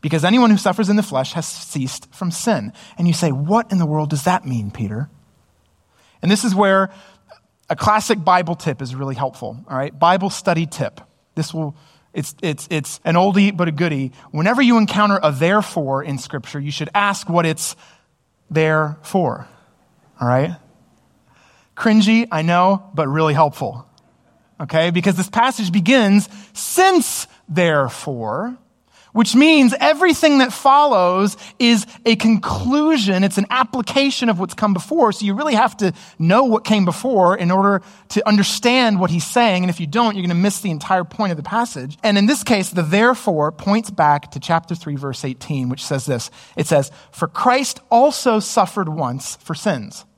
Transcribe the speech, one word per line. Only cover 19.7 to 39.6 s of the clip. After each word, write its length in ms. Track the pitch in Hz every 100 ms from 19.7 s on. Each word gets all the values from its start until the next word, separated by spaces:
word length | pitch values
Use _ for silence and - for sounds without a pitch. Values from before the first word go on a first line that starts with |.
| _ _ _ _ _
all 60 | 123
right? 260 | 127 156 170 _ _ _ _ _ _ _ _ _ _ _ -
Cringy, 520 | 226 220 202 226 233
I 100 | 160
know, 480 | 165 175 185 196 -
but 140 | 151 143
really 260 | 151 156
helpful, 520 | 147 151 - 117 120 - _ _ _ _ _ _ _
okay? 300 | 147 160 170
Because 240 | 175 185 175
this 140 | 180
passage 440 | 226 254 254 196
begins, 560 | 185 170 269 208 202 202 - -
"Since 720 | - - - 381 359 - - - _ -
therefore," 1080 | 165 170 151 131 - - 127 110 123 226 254 _ _ _ _ _
which 200 | 220 226
means 400 | 233 302 311 254 269
everything 600 | 285 302 359 311 320 277
that 120 | 254
follows 840 | - 277 277 294 214 180 180 202 - - _
is 300 | 240 233 - - -
a 100 | 220
conclusion. 1080 | 220 220 - - 247 285 302 311 202 185
It's 140 | 196 202
an 100 | 202
application 800 | 247 262 262 - 269 277 - 240
of 120 | 180
what's 140 | 196
come 200 | - 208
before. 380 | 185 - 330 233
So 120 | 196 208
you 80 |
really 220 | 196 302 220
have 200 | 240 -
to 160 | 196 151 - _
know 240 | 165 214
what 200 | 269 214
came 220 | - 214 180
before 500 | 160 254 226 175 196
in 140 | 175
order 320 | 185 196 196 - - _
to 180 | 208 220
understand 720 | 208 196 - 240 254 240 196
what 100 | 180
he's 160 | 165 147
saying. 380 | 247 233 180